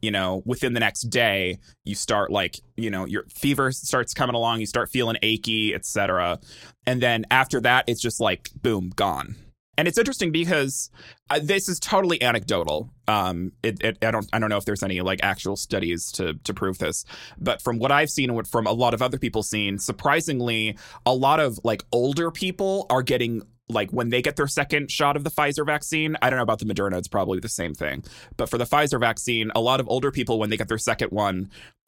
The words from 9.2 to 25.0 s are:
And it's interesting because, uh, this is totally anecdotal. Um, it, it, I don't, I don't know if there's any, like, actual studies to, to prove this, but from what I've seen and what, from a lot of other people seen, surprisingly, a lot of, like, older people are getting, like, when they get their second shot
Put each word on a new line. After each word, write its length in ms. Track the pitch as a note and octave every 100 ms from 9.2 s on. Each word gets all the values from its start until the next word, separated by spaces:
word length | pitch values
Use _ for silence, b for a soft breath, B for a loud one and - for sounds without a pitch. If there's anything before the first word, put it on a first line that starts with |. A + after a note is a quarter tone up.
| - - - _ _ -
And 120 | E3
it's 100 | G3
interesting 320 | C4 C4+ F3
because, 580 | D#3 E3+ D#3+ C#3 - - B B B -
uh, 100 | D3+
this 260 | D3+ G3 F#3+
is 120 | F3
totally 420 | - G3 F#3 E3
anecdotal. 680 | B2 A#2 G2+ G2 D#2+ D#2 - - -
Um, 420 | G#2+ F#2 E2+ F#2 -
it, 180 | A2 F#2+
it, 160 | A2 -
I 80 | A2+
don't, 120 | A2+ G2+
I 60 | A2
don't 100 | A2
know 80 | G#2
if 80 |
there's 200 | G2+ G2+
any, 160 | G2 F#2
like, 180 | F#2 F#2+
actual 320 | G2 - F#2+ G2
studies 560 | - G2+ E2+ E2+ -
to, 220 | - F2
to 200 | D2+ -
prove 240 | G2 F#2+ F#2
this, 260 | E2 - - B B B
but 220 | - A2
from 200 | - A#2
what 100 | A2+
I've 180 | C#3+ D3+
seen 220 | - C3
and 60 | A#2
what, 100 | G2+
from 220 | A#2 G#2
a 40 |
lot 220 | A2+ B2
of 80 | A#2
other 160 | B2+ -
people 240 | A2+ A2+
seen, 380 | G#2 G#2+ G2+ G2+
surprisingly, 1000 | - - C#3+ D#3 D#3+ C3+ A#2+ A2+ A2 G2+ B B
a 80 | -
lot 280 | C3 C3+ D#3
of, 180 | C#3+ G#2
like, 180 | A#2 G#2+ -
older 400 | A#2+ B2+ C#3 E3+
people 560 | E3 F#3+ F#3 G3 G3 -
are 140 | B2+
getting, 400 | C3 B2 A#2+ A2+ - _ -
like, 220 | A2+ G2+
when 200 | B2 A#2
they 120 | B2
get 140 | C#3 C#3+
their 100 | C#3
second 460 | - C#3 D3+ C#3
shot 240 | -